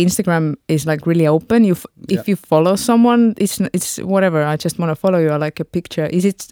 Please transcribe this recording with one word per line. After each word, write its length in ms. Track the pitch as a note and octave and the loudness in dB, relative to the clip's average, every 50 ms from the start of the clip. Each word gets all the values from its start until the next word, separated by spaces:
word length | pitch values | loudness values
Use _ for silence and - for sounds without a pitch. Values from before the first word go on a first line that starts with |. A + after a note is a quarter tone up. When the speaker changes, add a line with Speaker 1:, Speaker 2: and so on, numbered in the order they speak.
Speaker 1:
Instagram 540 | F3 F3+ F#3 - G3+ F3+ E3+ E3 D#3+ D#3 D3 - _ - | 0 0 0 -2 -2 0 0 0 0 -2 -4 -6 _ -2
is, 180 | D#3+ D3+ C#3+ | -2 -2 0
like, 200 | D#3 D#3 D3+ - | -2 -4 -2 0
really 220 | E3+ E3 E3+ D#3+ D3+ | 0 0 2 2 2
open. 360 | D3+ D#3+ - - A3+ A#3 A3+ | 2 2 0 2 2 2 4
You 100 | G3+ F3+ | 2 2
f-, 120 | - - - _ - - - | -2 -6 -12 _ -16 -8 -4
if 40 | G3 F3+ | -4 -4
Speaker 2:
Yeah. 40 | - - | -2 -2
Speaker 1:
you 80 | G3 | -4
follow 400 | - - - E3 D#3 D#3+ F3+ G3 | -4 -2 0 2 2 2 2 0
someone, 580 | G3 - - A#3 A#3 A#3 A#3+ A#3+ A#3+ A#3 A3+ G#3 - | 0 0 2 2 4 4 4 4 4 2 2 2 0
it's 220 | G#3 F#3+ - - | -2 -2 -2 -2
n-, 80 | G3 - - | -4 -4 -4
it's 240 | F3+ - - - - | -4 -6 -6 -8 -8
whatever, 460 | - F3+ F#3+ G3 F#3+ F#3 E3 D#3 D3+ | -6 -2 0 2 2 2 2 0 0
"I 120 | D3+ D3+ D3+ | 0 -2 -2
just 220 | - E3+ D#3 - | -4 -4 -4 -4
wanna 160 | F3 E3 D#3 | -2 -4 -2
follow 240 | - - F#3+ F#3 F3 | -2 0 0 2 2
you, 100 | D#3+ D#3 | 2 2
I 80 | D3+ D3 | 0 0
like 220 | D3+ D3+ - - | -2 -4 -6 -8
a 60 | E3 | -8
picture." 400 | - - F3+ E3+ - - - D#3 D3+ | -8 -6 -8 -8 -6 -6 -4 -4 -2
Is 120 | - F3+ F3+ | -2 0 0
it, 260 | G3+ G3 - - - | 0 -2 -4 -8 -12